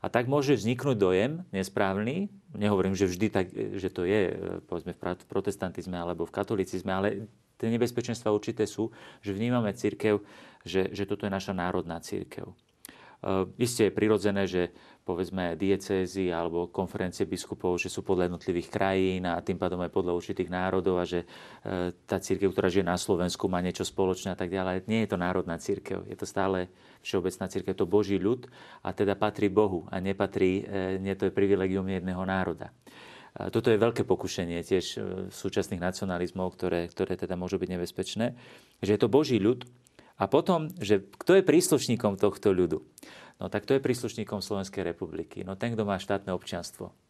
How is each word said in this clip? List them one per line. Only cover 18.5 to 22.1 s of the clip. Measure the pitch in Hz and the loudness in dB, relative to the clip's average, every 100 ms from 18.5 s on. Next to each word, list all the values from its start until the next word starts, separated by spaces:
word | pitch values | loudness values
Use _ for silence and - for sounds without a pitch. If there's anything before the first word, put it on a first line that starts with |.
| 87 85 | -2 -2
krajín | - 98 95 95 92 | 0 2 4 2 0
a | 90 85 | -2 -4
tým | - 90 | -4 -2
pádom | 92 90 | -2 -2
aj | 87 | -2
podľa | 98 87 87 | -2 0 -2
určitých | - 98 87 | -4 -4 -2
národov | 90 92 92 90 90 | -2 0 0 2 0
a | 87 | 0
že, | 87 85 - - - | -2 -6 -14 -20 -14
e, | 101 92 90 87 | -6 -2 -4 -6
tá | _ | _